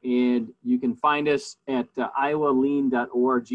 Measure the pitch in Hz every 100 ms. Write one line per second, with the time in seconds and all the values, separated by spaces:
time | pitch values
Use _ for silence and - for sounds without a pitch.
0 | 127 123 123 123 113 - 120 123 127 113
1 | 151 147 147 143 - - - 131 120 -
2 | 117 135 143 151 147 131 139 143 135 123
3 | 123 123 123 127 117